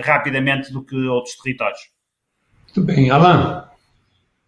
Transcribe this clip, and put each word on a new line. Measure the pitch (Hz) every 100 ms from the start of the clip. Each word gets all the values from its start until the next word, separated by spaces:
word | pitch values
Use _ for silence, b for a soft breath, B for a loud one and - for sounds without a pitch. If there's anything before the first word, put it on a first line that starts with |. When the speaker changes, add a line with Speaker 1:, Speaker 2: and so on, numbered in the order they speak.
Speaker 1:
rapidamente | 120 143 143 131 135 135 135
do | 135
que | - 135 127
outros | 123 123 -
territórios. | 131 127 107 - - _ _ _ _ _ _ _ _
Speaker 2:
Muito | -
bem. | 165 143 127
Alain? | 143 180 147 127 - - _ _ _ _ _ _ _